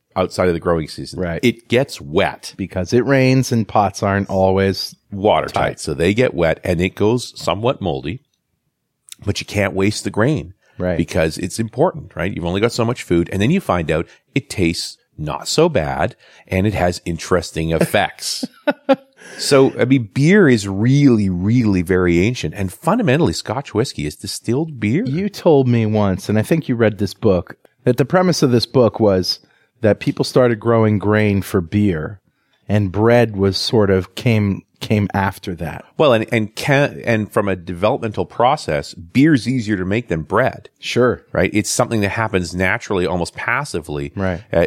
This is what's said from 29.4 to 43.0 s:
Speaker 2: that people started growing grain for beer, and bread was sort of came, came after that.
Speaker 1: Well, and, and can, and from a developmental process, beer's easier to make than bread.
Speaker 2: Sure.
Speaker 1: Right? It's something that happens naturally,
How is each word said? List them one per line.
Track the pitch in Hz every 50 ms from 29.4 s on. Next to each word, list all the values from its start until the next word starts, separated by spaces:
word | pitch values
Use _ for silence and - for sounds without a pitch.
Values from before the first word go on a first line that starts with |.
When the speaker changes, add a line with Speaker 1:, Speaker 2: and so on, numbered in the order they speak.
| _ _ _ _ _ _ _ _
Speaker 2:
that | 113 104 104 -
people | - 143 139 - 139
started | - - 135 127 120 117 107
growing | 110 113 117 113 110 107 107 98
grain | 95 104 104 107 107 104 98 98
for | 92 - - 98
beer, | 85 80 - 104 104 101 85 78 78 90 104 - _ _ _ _ _ _ _ _ _ -
and | 101 107 104 92
bread | 87 101 110 117 120 120 117 113 104 95
was | 98 98 95 -
sort | - - - 113 104 95
of | 95 95 90 - _
came, | - - 127 113 107 104 98 95 - - _ _ _
came | - - 113 104 101 92 -
after | 101 95 98 - - - 101 87
that. | 80 87 78 82 - - - _ -
Speaker 1:
Well, | 160 143 117
and, | 110 113 - 123
and | 113 107 101 -
can, | - - 147 139 139 143 - - 69 -
and | - 117 110 104 95
from | - 110 104 101
a | 95
developmental | 92 82 95 90 85 95 107 139 135 113 113 - - 90
process, | - - - 120 127 147 151 - - 78 73 73 - -
beer's | - 85 85 - 123 143 165 156 120 101 117
easier | 131 127 104 107 107 92
to | 92
make | 92 101 123 123 -
than | 87 80 76
bread. | - 95 110 131 117 - - - - - _
Speaker 2:
Sure. | - - - 139 123 123 95 - - _
Speaker 1:
Right? | - - 92 - -
It's | 107 104 -
something | - - 123 - 117 107
that | 101 98
happens | - 117 113 107 104 92 87 82 87
naturally, | 90 95 92 104 117 - - 107 90